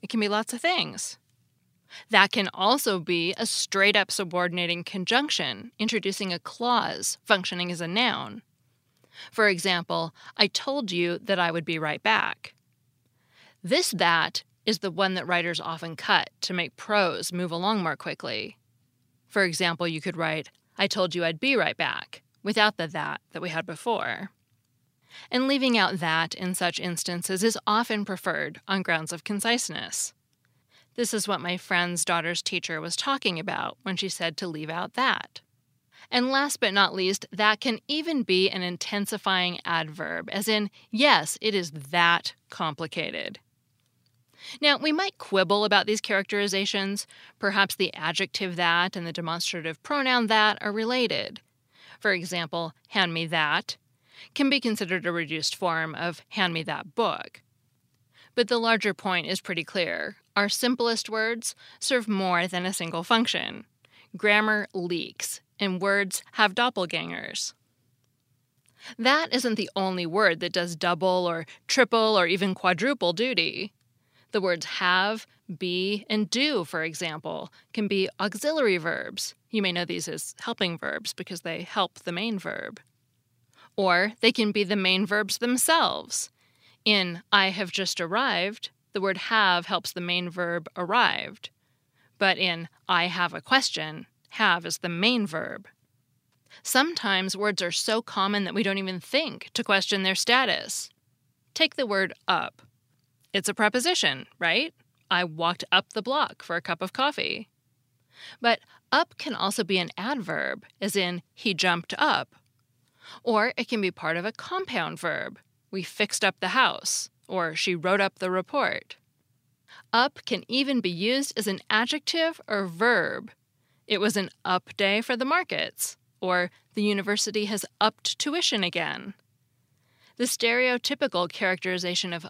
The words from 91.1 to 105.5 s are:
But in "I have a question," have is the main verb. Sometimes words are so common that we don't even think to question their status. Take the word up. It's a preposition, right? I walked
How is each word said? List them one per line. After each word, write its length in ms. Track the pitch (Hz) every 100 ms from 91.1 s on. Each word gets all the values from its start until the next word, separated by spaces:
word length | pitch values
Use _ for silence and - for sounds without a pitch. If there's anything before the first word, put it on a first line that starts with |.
| - - 208 - _ _ _ _ _ _ _
But 180 | 196 180
in 320 | 185 170 165 _ -
"I 180 | 180 175
have 260 | 175 175
a 80 | 170
question," 640 | - 262 - - 156 156 - _ _
have 360 | - 214 175 170
is 120 | 165
the 100 | 175
main 380 | 170 214 247 196
verb. 420 | 160 - - - _ _ _ _ _ _ _ _ -
Sometimes 720 | - 254 311 330 208 190 190 190
words 260 | 208 202
are 100 | 175
so 300 | 165 - 226
common 420 | - - 196 208
that 100 | 185
we 80 | 170
don't 160 | 196 196
even 220 | 190 180
think 500 | - 269 311 - -
to 100 | -
question 380 | 226 196 - 196
their 120 | 190
status. 760 | 190 - 247 247 - - - - _ _ _ _ _ _
Take 220 | - 320 -
the 100 | 247
word 260 | 196 185 - -
up. 340 | 175 - _ _ _ _ _ _ _ _
It's 160 | 196 196
a 60 |
preposition, 720 | 202 214 254 285 359 165 131 - _
right? 360 | 170 190 320 _ _ _ _
I 140 | 180
walked 400 | 180 156 170